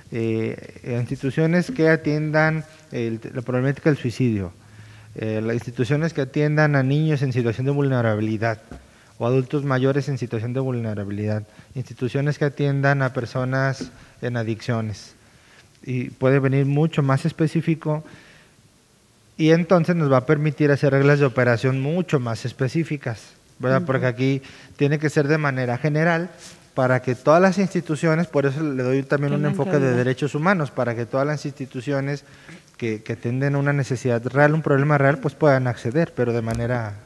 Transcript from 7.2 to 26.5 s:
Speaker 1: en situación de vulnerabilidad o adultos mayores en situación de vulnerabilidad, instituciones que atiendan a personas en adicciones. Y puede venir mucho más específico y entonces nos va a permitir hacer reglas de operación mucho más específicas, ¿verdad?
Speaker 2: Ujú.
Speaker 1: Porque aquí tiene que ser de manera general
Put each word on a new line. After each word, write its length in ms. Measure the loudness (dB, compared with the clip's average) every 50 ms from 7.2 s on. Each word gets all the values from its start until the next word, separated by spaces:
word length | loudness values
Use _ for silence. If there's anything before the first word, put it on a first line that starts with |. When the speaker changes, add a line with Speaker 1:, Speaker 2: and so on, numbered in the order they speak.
Speaker 1:
en 100 | 0 -2
situación 340 | 0 0 0 0 0 -2 -2
de 60 | -2
vulnerabilidad 880 | 0 0 0 0 2 2 2 2 0 0 0 -2 -2 -2 -2 -2 -2 -4 -8 -18 -20 -20 -20 -20 -20 -20 -20 -18 -10 -4
o 60 | -2
adultos 380 | 0 0 0 0 -2 -4 -4 -2
mayores 460 | 0 0 2 2 2 0 0 -2 -4
en 80 | -4
situación 340 | -6 -6 -6 -6 -6 -4 -4
de 80 | -4 -4
vulnerabilidad, 840 | -4 -4 -4 -4 -4 -6 -6 -6 -6 -6 -6 -4 -4 -2 -2 -4 -6 -10 -16 -20 -20 -14 -10
instituciones 640 | -10 -10 -10 -8 -6 -6 -4 -2 -2 -2 -2 -2
que 80 | -2 -2
atiendan 580 | -2 -2 -2 -2 0 0 0 2 2 2 2 0
a 100 | -2 -2
personas 800 | -4 -6 -4 -4 -4 -4 -2 -2 0 0 -2 -2 -4 -8 -14 -16 -20 -20 -20 -14 -8
en 140 | -6 -4 -4
adicciones. 800 | -4 -4 -4 -6 -6 -4 -4 -4 -2 -4 -6 -8 -10 -14 -20 -20 _ _ _ _ _ _ _ -20 -20 -20 _ _ _ -10
Y 260 | -8 -6 -6 -6 -8
puede 300 | -4 0 2 4 4 4
venir 260 | 4 2 2 2 2
mucho 380 | 2 2 2 2 0 2 2 2
más 220 | 2 2 2 0
específico 800 | -2 -2 0 0 0 0 0 0 0 -2 -2 -2 -4 -4 -4 -6 -12 -20 -20 -20 -20 -20 -20 -20 _ _ _ _ _ _ _ _ _ _ _ _ _ _ _ _ _ _
y 140 | 0 4 4
entonces 440 | 4 4 4 4 4 4 4 2 2
nos 160 | 2 4 4
va 60 | 4
a 80 | 4 4
permitir 460 | 4 2 2 2 0 0 2 2 2
hacer 200 | 4 4 2 2
reglas 280 | 4 4 6 6 6 4
de 60 | 4
operación 560 | 2 2 2 2 2 2 2 2 0 0 0
mucho 380 | -2 -2 -2 -2 -2 0 0 0
más 260 | 0 -2 -4 -6 -6
específicas, 760 | -8 -4 -4 -4 -2 -2 -2 -4 -4 -6 -8 -6 -8 -8 -10 -12 -20 -20 _ _ _ _
¿verdad? 220 | -4 0 2 2 2
Speaker 2:
Ujú. 80 | 2
Speaker 1:
Porque 180 | 0 0 0 0
aquí 360 | 0 0 0 0 0 0 -2 -4 -10 -20 -20 -20 -10 -4
tiene 220 | 0 0 2 2 0
que 100 | -2 0
ser 180 | 0 2 2
de 120 | 2 2 0
manera 400 | 0 -2 -2 -2 -2 -2 -2 -2
general 500 | -2 -2 0 2 2 2 0 0 -2 -6 -10 -16 -20 -20